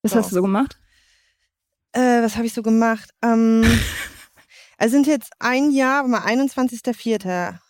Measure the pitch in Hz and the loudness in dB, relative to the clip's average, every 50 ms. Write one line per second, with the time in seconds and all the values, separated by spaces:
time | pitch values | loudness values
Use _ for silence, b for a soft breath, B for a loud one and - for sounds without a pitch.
0 | - 214 - 233 214 - 196 180 185 196 196 208 269 277 - _ _ _ _ _ | -4 0 0 0 -2 0 -2 -2 0 0 0 -2 -2 -4 -6 _ _ _ _ _
1 | _ _ _ _ _ _ _ _ _ _ _ _ _ _ _ _ _ _ - 247 | _ _ _ _ _ _ _ _ _ _ _ _ _ _ _ _ _ _ -2 0
2 | 254 247 240 233 233 220 - 226 233 226 - 240 214 226 220 226 226 226 226 220 | 2 2 2 2 2 0 -2 -4 -6 -4 -6 -4 0 2 2 2 2 2 0 -2
3 | - - _ _ - 233 226 226 226 226 226 226 226 226 233 - - - - - | -6 -18 _ _ -2 0 2 2 4 4 4 4 4 4 4 2 0 -4 -8 -10
4 | - - - - - _ _ _ _ _ _ - - _ _ _ - 226 247 285 | -12 -14 -18 -20 -20 _ _ _ _ _ _ -20 -20 _ _ _ -2 2 2 2
5 | 277 294 302 240 - - - _ - 240 247 262 285 302 277 269 262 262 269 285 | 2 2 0 -2 -4 -12 -14 _ -4 -2 0 2 2 2 2 2 2 2 0 0
6 | 277 254 240 202 - 190 226 254 277 262 - - 254 254 240 226 - 254 233 - | 0 0 -2 -2 0 -2 0 0 -2 -2 -2 -2 -4 -4 -4 -6 -6 -8 -8 -4
7 | - 226 226 208 - 185 180 180 175 - 175 170 _ | -4 -4 -4 -2 -4 -6 -4 -4 -4 -6 -8 -14 _